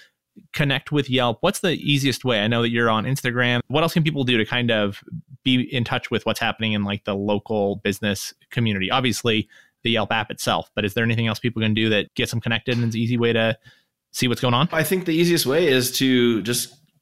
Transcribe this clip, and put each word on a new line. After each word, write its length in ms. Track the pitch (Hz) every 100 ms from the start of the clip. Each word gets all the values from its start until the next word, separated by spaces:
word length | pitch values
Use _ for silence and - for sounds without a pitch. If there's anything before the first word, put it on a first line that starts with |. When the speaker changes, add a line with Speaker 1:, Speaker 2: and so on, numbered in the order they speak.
| - _ _ - -
Speaker 1:
connect 380 | - 143 135 -
with 180 | 147 135
Yelp, 300 | 127 120 110
what's 180 | 175 -
the 140 | 185
easiest 500 | 135 - 143 135 123
way? 160 | 127 110
I 80 | 104
know 140 | 117
that 80 | 117
you're 200 | 117 117
on 140 | 110
Instagram. 560 | 123 139 127 120 123 120 -
What 160 | 139
else 80 | 165
can 100 | 175
people 220 | 156 147
do 120 | 123 120
to 80 |
kind 280 | 104 123 120
of 280 | 110 104 98 - - - 131
be 160 | 131 127 120
in 120 | 127
touch 260 | 113 127 -
with 160 | 113 113
what's 140 | 107
happening 320 | 113 104 110
in, 100 | 107
like, 220 | 101 101
the 100 | -
local 640 | 98 101 104 - 110 101 101
business 580 | 101 101 107 101 - - _
community? 400 | - 117 101 92
Obviously, 580 | 127 127 101 120 110 - - _ _
the 60 | 120
Yelp 200 | 113 101
app 220 | 113 104
itself, 400 | - - 98 -
but 100 | -
is 100 | 104
there 100 | 117
anything 240 | 117 113 117
else 100 | 104
people 240 | 120 113
can 100 | 110
do 160 | 107 110
that 220 | 104 90
gets 180 | - 117
them 80 | 117
connected 360 | 117 113 - 120
and 120 | 117
is 80 | 113
an 40 |
easy 160 | 113 123
way 160 | 117
to 240 | 113 113 110 - - _ _ _
see 160 | - 127
what's 140 | 170
going 140 | 127
on? 140 | 120 165
Speaker 2:
I 100 | 160
think 220 | 156 190
the 100 | 175
easiest 320 | 160 170 170 127
way 220 | 151 170
is 280 | 131 123 -
to 440 | 135 127 120 113
just 320 | 98 120 - - _ _